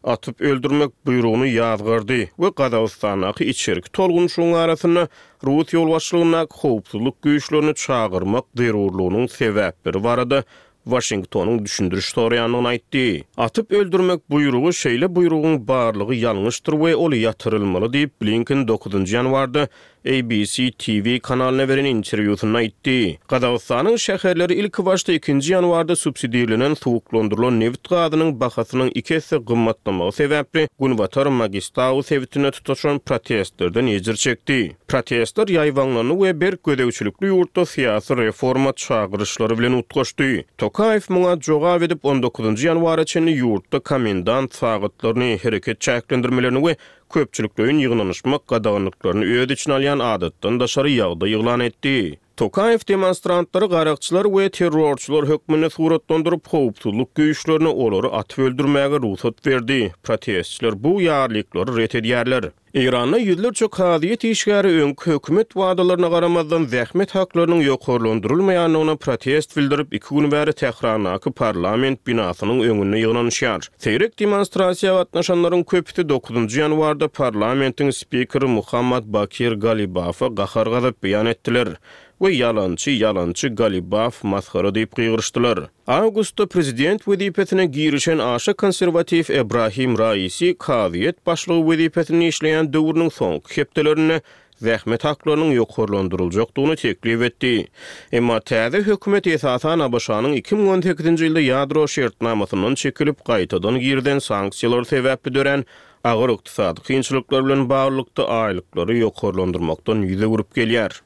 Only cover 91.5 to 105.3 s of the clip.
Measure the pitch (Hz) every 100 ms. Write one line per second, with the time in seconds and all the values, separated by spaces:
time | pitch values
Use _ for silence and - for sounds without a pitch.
91.5 | 170 160 165 160 170 156 170 170 - 156
92.5 | 156 160 156 156 160 165 - 101 76 -
93.5 | - 143 - 151 156 156 160 - - _
94.5 | _ 113 113 - 113 151 147 156 151 160
95.5 | 127 110 - 107 98 95 90 90 95 113
96.5 | - 143 160 117 92 113 113 120 - 127
97.5 | 113 - - - - - 120 120 113 -
98.5 | 117 113 180 208 202 - 202 185 156 143
99.5 | 123 156 165 139 117 - 107 131 139 -
100.5 | 208 196 185 185 160 160 165 160 160 135
101.5 | 131 139 151 147 - 123 - 117 110 98
102.5 | 98 104 135 139 - 151 139 - 113 85
103.5 | 90 98 127 127 135 127 139 - 101 98
104.5 | - 120 120 123 135 131 131 139